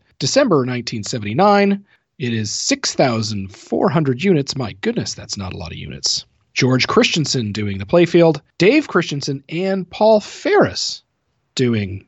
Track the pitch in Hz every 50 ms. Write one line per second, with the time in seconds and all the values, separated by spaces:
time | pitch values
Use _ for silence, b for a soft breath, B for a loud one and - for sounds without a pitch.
0 | _ _ _ - 147 131 - 269 294 240 170 139 123 127 123 123 117 - 123 110
1 | 101 - - 117 101 101 110 143 196 208 202 202 202 196 196 202 b b b b
2 | b b _ - 131 120 117 113 107 107 - - - - - - - - - -
3 | 160 131 117 110 110 107 110 98 95 95 - - - - 233 - - 190 131 165
4 | 156 139 123 123 175 202 180 147 139 - - 135 123 98 95 - - 220 240 202
5 | 113 - - - 101 - - 101 98 92 - - 82 80 - - - 76 - -
6 | - - - - - _ _ _ _ _ _ - 135 127 131 123 123 - - 220
7 | 254 - - 175 143 - - 131 113 104 98 107 104 101 98 95 98 - - 175
8 | 175 165 - 175 170 165 156 - - _ _ - 165 202 269 311 294 - - -
9 | 165 - 151 139 - - 139 139 - - 156 170 190 190 196 190 175 - - -
10 | 208 220 220 208 - - - - - - 415 403 - 92 - - - - - -
11 | _ _ _ _ _ _ _ _ _ _ _ - 131 120 117 107 101 95 98 95
12 | -